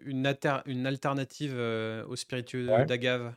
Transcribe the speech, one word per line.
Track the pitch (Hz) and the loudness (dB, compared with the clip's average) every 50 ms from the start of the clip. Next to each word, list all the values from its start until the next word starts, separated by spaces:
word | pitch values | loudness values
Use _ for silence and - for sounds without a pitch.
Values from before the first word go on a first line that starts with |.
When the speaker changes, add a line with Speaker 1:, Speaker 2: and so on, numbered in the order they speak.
| - | -8
Speaker 1:
une | 139 135 131 131 | -6 -2 0 2
alter-, | 139 139 - - 156 139 131 - | 2 2 2 2 2 2 2 -2
une | 143 131 127 127 | -4 -4 -2 0
alternative, | 135 139 131 - 147 139 139 135 120 - - 147 143 131 | -2 -2 0 0 0 0 0 -2 -4 -6 -8 -6 -4 -2
euh, | 123 120 117 113 110 110 113 110 110 107 | -2 0 0 0 0 -2 -2 -4 -6 -6
au | - 123 | -8 -8
spiritueux | 120 - - - 127 120 - - 127 123 123 | -10 -8 -6 -6 -6 -6 -4 -4 -4 2 4
Speaker 2:
Ouais. | 110 117 135 | 6 6 6
Speaker 1:
d'agave, | 123 127 123 123 127 127 123 120 117 117 | 4 2 2 2 2 2 2 -2 -6 -10